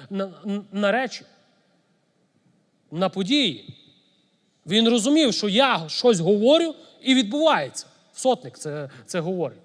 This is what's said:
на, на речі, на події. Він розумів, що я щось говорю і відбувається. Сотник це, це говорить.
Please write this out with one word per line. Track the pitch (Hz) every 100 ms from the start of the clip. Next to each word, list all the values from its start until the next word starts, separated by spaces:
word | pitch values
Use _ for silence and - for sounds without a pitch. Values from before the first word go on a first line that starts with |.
| -
на, | 196 196 165 208 202 202
на | 196 202
речі, | 220 262 - - _ _ _ _ _ _ _ _ _ _ _ _ _ _ _ _
на | 156 185
події. | 190 190 294 233 123 - - _ _ _ _ _ _ _ _ -
Він | 202 226
розумів, | 240 214 302 285
що | 185 208
я | 196 269 190 160
щось | - 247 202
говорю | 165 208 226 320 330 294 - _
і | - 262
відбувається. | 208 285 311 220 135 - - _ _
Сотник | - 262 226 131 -
це, | 156 147 139 127 117
це | 180
говорить. | 160 185 147 -